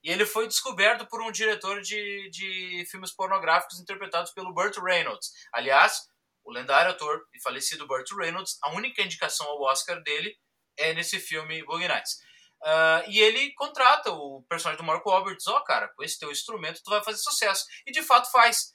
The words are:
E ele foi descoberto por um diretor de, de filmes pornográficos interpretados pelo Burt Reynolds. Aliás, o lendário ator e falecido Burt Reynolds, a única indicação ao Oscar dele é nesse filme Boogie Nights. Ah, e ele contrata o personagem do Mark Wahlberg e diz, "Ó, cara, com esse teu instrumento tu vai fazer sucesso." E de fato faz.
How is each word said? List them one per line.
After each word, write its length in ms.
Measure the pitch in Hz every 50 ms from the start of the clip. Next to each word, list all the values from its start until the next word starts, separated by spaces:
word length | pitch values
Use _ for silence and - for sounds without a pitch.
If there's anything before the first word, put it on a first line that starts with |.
| -
E 80 | 156
ele 160 | 180 190 214
foi 200 | 214 - 220 226
descoberto 600 | 220 - - - 269 208 180 196 214 240 233 214
por 160 | - - 220 226
um 80 | 220
diretor 500 | 214 202 220 214 208 214 - 190 202 202
de, 480 | 196 196 208 208 208 202 202 202 196 196
de 560 | 170 180 190 190 190 185 185 180 180 175 175 -
filmes 200 | - 185 190 180
pornográficos 680 | - - 190 185 196 190 170 160 165 175 - - 180 180
interpretados 520 | 175 - 196 196 202 190 - 170 175 -
pelo 220 | - 196 185 180 170
Burt 240 | 175 185 214 202
Reynolds. 540 | 202 180 185 180 170 151 127 107 101 - - - - - -
Aliás, 640 | - 120 123 135 135 143 175 214 - - - _ _ _ _ _ _ _ _
o 60 | 110
lendário 400 | 117 123 127 131 139 151 175 185
ator 340 | 180 - 151 147 151 160 - _ _
e 80 | -
falecido 460 | - 127 127 139 135 - 165 156 160
Burt 240 | - 135 131 127 -
Reynolds, 460 | 202 196 175 165 170 185 185 - - -
a 100 | - 147
única 300 | 160 190 226 269 247 214
indicação 460 | 196 180 165 - 170 151 - - 156
ao 140 | 147 147 147
Oscar 420 | 139 131 135 135 - - 170 165 156
dele 340 | 147 147 156 175 214 214 _ _ _ _ _ _ _ _
é 180 | - 151 160 160
nesse 240 | 165 170 - 196
filme 460 | 185 - - 160 156 156 156 160 160 151
Boogie 240 | 147 160 170 180
Nights. 340 | 170 135 110 - - - - _ _ _ _ _ _ _ _
Ah, 400 | 156 156 156 160 160 160 160 165 170
e 100 | 208 202 214
ele 320 | 214 214 226 262 277 277 -
contrata 580 | - 285 294 294 294 254 247 294 294 - 208
o 320 | 175 151 143 139 135 135 131 _
personagem 280 | 170 165 - 165 156
do 80 | 165 160
Mark 200 | 151 160 - -
Wahlberg 300 | 202 190 190 190 196 180
e 20 |
diz, 100 | - -
"Ó, 140 | 185 226 285
cara, 260 | - - 135 110 104
com 160 | - _ - 147
esse 160 | 160 - -
teu 100 | 160 147
instrumento 540 | 143 - - - 220 196 160 156 160 - _
tu 60 | 196
vai 120 | 208 208
fazer 180 | 208 220 214 202
sucesso." 460 | - - - - 226 202 190 - - - - - _
E 60 | 269 247
de 80 | 311
fato 280 | 302 - 247 247 247 -
faz. 440 | - 247 233 233 233 - - -